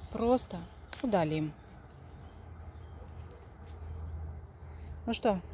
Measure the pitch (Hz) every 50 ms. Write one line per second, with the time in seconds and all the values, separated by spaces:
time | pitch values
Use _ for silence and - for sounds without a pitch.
0 | - - - 220 226 233 254 247 - - - 175 170 - - - - - - -
1 | - 254 208 185 160 151 156 156 156 156 151 - - - - - - - - -
2 | - - - - - - - - - - - - - - - - - - - -
3 | - - - - - - - - - - - - - - - - - - - -
4 | - - - - - - - - - - - - - - - - - - - -
5 | - 240 226 - - 240 196 180 - -